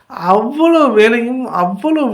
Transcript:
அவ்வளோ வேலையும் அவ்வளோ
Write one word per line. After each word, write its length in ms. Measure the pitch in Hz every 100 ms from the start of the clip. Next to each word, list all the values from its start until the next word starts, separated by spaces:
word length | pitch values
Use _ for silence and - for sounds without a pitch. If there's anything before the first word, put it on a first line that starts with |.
| _ - 170
அவ்வளோ 460 | 196 226 294 330 330 285 214
வேலையும் 420 | 214 240 233 254 254 180
அவ்வளோ 420 | 180 196 311 311 269